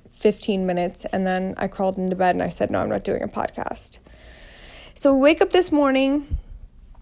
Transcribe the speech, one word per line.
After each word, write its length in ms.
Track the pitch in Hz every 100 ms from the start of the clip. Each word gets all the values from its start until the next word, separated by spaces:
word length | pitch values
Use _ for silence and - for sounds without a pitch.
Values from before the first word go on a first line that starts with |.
| -
fifteen 540 | - 214 208 - 190 185
minutes, 400 | 175 175 - -
and 220 | 190 185
then 260 | 185 190 -
I 100 | 196
crawled 300 | - 190 185
into 180 | 185 180
bed 200 | 180 180
and 80 |
I 60 | 170
said, 200 | - -
"No, 80 | 202
I'm 100 | -
not 140 | 202
doing 180 | 196 -
a 60 | 202
podcast." 720 | - - - - - - - - - - - - - - - -
So 200 | - 277
we 80 | 269
wake 200 | 277 339
up 100 | 392
this 200 | 359 359
morning. 680 | 294 277 262 269 294 285 - - - - - - -